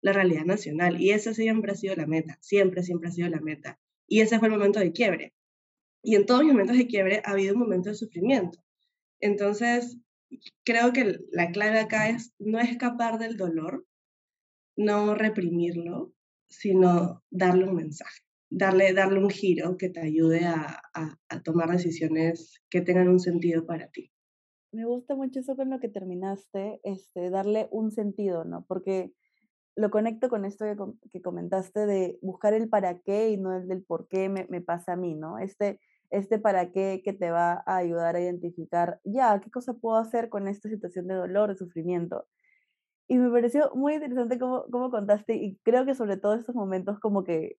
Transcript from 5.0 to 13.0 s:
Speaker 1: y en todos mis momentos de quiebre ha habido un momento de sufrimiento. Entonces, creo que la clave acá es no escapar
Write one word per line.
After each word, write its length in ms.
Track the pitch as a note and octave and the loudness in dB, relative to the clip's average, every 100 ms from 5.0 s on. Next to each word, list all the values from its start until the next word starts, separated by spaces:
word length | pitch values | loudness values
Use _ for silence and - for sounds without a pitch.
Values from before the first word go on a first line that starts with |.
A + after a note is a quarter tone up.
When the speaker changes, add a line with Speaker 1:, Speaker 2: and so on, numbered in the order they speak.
| A3+ E3 - _ _ _ _ _ _ _ | 0 0 -6 _ _ _ _ _ _ _
Speaker 1:
y 140 | - G#3 | 2 4
en 100 | G3+ | 6
todos 180 | B3 | 6
mis 80 | D#4 | 8
momentos 260 | C4 F#3+ B3 | 6 6 4
de 100 | B3 | 4
quiebre 340 | G#3+ F#3+ G#3 G3+ | 4 2 2 0
ha 60 | |
habido 240 | G3 G3 G#3 | 0 2 2
un 60 | |
momento 280 | A#3 F#3 F#3 | 2 0 -2
de 60 | G#3+ | -6
sufrimiento. 640 | A3+ E3+ G3+ C4+ F3+ - _ _ _ _ _ _ | -8 -2 2 2 2 -8 _ _ _ _ _ _
Entonces, 760 | G#3+ G3+ G3+ G#3 A#3+ A#3+ A#3+ - _ _ _ - - _ - | -2 0 0 0 0 0 -2 -12 _ _ _ -20 -20 _ -2
creo 260 | A#3 A#3+ | 4 4
que 280 | B3+ A3+ E3+ - | 4 0 -2 -6
la 200 | E3+ E3+ | -2 -2
clave 280 | F3 G#3+ A3 | 0 2 2
acá 300 | G#3+ A3 G#3+ | 0 0 0
es 240 | A#3 - _ | -2 -6 _
no 200 | G#3 A3 | -4 0
escapar 600 | A#3+ A#3+ B3 A#3+ | 0 0 -4 -2